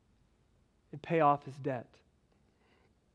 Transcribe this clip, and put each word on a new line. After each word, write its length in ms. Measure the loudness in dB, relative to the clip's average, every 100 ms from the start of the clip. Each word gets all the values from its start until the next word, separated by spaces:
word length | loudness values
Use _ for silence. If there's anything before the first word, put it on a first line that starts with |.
| _ _ _ _ _ _ _ _ _
and 100 | -18
pay 180 | -2 4
off 240 | 4 4
his 120 | -2 -10
debt. 300 | -6 -6 -10 _ _ _ _ _ _ _ _ _ _ _ _